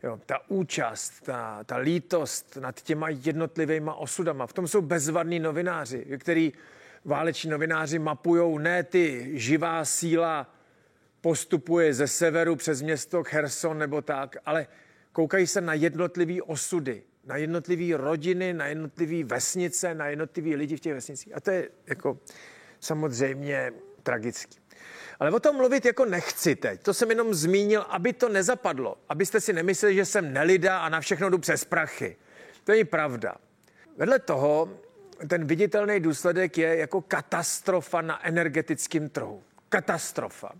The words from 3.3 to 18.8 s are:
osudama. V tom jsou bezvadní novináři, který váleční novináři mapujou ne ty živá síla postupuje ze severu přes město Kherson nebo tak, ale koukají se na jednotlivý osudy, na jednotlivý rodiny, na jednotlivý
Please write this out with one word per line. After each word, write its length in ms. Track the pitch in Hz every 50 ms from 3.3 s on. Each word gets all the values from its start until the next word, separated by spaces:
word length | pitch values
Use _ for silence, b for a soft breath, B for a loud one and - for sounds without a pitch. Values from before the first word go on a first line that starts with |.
| 156 156 165 160 - 165 160 143 160 160 151 156 156
osudama. 540 | - - 131 - - 185 160 151 135 127 117
V 60 | -
tom 140 | - 180 165
jsou 140 | - 214
bezvadní 580 | 175 143 175 165 139 151 156 170 170 165 175 170
novináři, 680 | 160 160 151 156 175 180 175 165 147 117 131 123 - 139 135 131
který 340 | - - 170 165 165 156 - B B B B B B B B B B
váleční 460 | - 143 143 160 165 156 - - 160
novináři 500 | 156 147 160 160 165 156 160 147 151 165
mapujou 580 | 156 151 151 - _ 170 170 170 170 170 160 151
ne 260 | 147 165 175 180 175
ty 480 | 175 - 185 175 156 135 120 120 131 156 139
živá 460 | 110 120 147 160 156 165 165 165 156
síla 720 | - - - 170 170 160 165 170 165 160 147 131 - b b b b b b b b b b b b b _
postupuje 720 | - 165 160 143 - - - 165 127 - 170 170 165 156 139
ze 140 | 120 147 131
severu 480 | - - 170 165 151 170 170 165 170
přes 260 | 135 - 160 156 127
město 420 | 143 156 160 143 - - - 175 151
Kherson 540 | - - 151 147 143 - - - 165 160 156
nebo 240 | 151 147 147 151
tak, 340 | 131 - 147 135 135 135 - - _
ale 220 | - 151 165 147 - b b b b b b b b
koukají 360 | b - 165 147 - 196 185 165
se 140 | - 202
na 120 | 180 165 160
jednotlivý 680 | 151 151 170 147 156 180 170 175 175 175 165 180 180
osudy, 600 | - - 160 139 - - - 175 147 131 117 98 - _ _ _ _
na 120 | 127 120 143
jednotlivý 560 | 156 156 165 175 147 - 180 165 175 175 165
rodiny, 600 | 147 131 147 160 165 147 180 185 180 185 185 180
na 120 | 165 147 143
jednotlivý 560 | 151 156